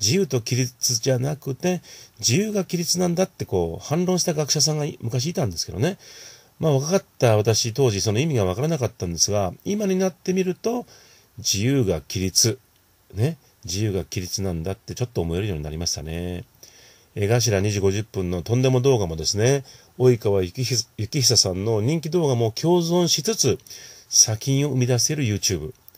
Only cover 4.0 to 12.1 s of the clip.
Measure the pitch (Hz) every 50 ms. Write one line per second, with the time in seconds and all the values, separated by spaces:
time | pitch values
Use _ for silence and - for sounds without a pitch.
4 | 180 175 185 175 - - 160 151 151 135 - 156 143 160 151 151 147 156 156 -
5 | - 117 110 127 123 165 175 196 151 104 85 - - - 82 90 120 175 196 -
6 | - - - - - - - - _ _ _ - - 160 143 131 139 156 190 196
7 | - _ _ - 135 117 107 104 104 113 110 - - 117 110 - 139 120 101 98
8 | - 110 101 113 151 165 147 117 98 92 90 104 139 160 170 139 123 101 - -
9 | 95 87 85 80 - - 101 104 98 90 - - - - 202 208 214 190 190 185
10 | 190 190 - _ - - 180 190 185 185 175 - - 220 240 247 202 - - -
11 | - - - _ _ _ - - 101 - - 95 107 127 143 139 117 95 87 80
12 | - -